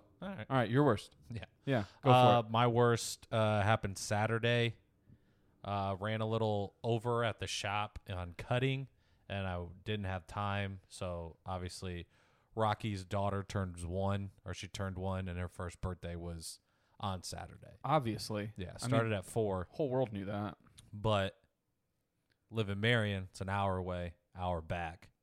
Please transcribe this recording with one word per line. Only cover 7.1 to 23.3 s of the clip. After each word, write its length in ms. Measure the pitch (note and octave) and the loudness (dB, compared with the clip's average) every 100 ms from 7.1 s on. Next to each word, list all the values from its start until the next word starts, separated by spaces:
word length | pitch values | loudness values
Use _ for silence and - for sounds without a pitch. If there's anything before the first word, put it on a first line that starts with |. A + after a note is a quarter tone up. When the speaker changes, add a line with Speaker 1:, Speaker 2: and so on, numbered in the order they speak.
| A#2 | 0
Speaker 1:
at 140 | A#2 G2+ | 0 -2
the 60 | - | -4
shop 520 | - G#2 G#2 G#2 - - | -4 -2 -2 -4 -8 -10
on 220 | F#2 F2+ F2 | -8 -8 -8
cutting, 520 | - B2 C3 C3+ C3+ _ _ _ - | -2 0 0 -2 -6 _ _ _ -8
and 180 | G2 F#2+ | -6 -4
I 180 | F2+ F2 F2+ | -4 -6 -10
didn't 200 | G2+ G#2+ G2 | -6 -4 -2
have 200 | F#2+ E2 | -4 -6
time. 540 | - G#2 G2+ G2 F#2+ - | -4 -2 -2 -4 -6 -14
So, 480 | - F#2+ F2 E2+ - - | -10 -6 -6 -8 -12 -8
obviously, 600 | F#2 F2+ - F#2+ F2 E2 _ _ _ _ | -6 -6 -8 -8 -8 -10 _ _ _ _
Rocky's 500 | - A2 G#2 A2+ G2+ | -2 0 0 -2 -6
daughter 380 | F#2 G2+ G2+ G2 | -4 -2 0 -2
turns 440 | F#2+ G#2 F#2+ F2 E2+ | -4 -4 -4 -4 -6
one, 440 | F#2 G2 G2+ G2 - | -2 0 0 -4 -10
or 80 | - | -12
she 140 | F2+ F#2+ | -10 -10
turned 300 | - G2 F#2 | -8 -6 -4
one, 300 | F#2+ F#2 F#2 | -4 -2 -4
and 100 | F2 | -4
her 100 | F2+ | -6
first 320 | - F2+ - | -6 -10 -8
birthday 360 | F#2+ F2 F2 E2+ | -8 -8 -8 -8
was 440 | E2+ E2+ E2 - _ _ _ - | -8 -8 -10 -14 _ _ _ -8
on 240 | G#2 F#2 | -6 -6
Saturday. 560 | - E2+ E2+ - - - | -8 -12 -12 -16 -20 -10
Speaker 2:
Obviously. 680 | C3 D3+ A#2+ G#2 - G#2+ G#2 G#2+ | 0 2 2 -4 -2 -4 -4 -6
Speaker 1:
Yeah, 160 | F2+ | -10
Speaker 2:
I 120 | - A#2+ | -6 2
Speaker 1:
started 240 | A#2 A2+ | 2 4
Speaker 2:
mean, 80 | G#2 | 0
Speaker 1:
at 60 | |
four. 420 | - - G#2+ F#2 F2+ | -2 0 0 0 -4
Speaker 2:
whole 180 | - D3+ | -4 0
world 240 | B2+ B2+ | 0 0
knew 140 | G#2 F#2+ | -2 -6
that. 300 | G#2 G#2 - - - - | -4 -4 -8 -18 -20 -16
Speaker 1:
But 460 | G#2 G#2 G#2 F#2+ - _ _ _ _ _ _ _ _ _ _ - | -4 2 2 2 -4 _ _ _ _ _ _ _ _ _ _ -10
live 180 | A2 G#2 | -4 -2
in 120 | G2+ | 0
Marion, 480 | A2 A#2+ G#2 G2 F#2 | 2 4 2 -2 -6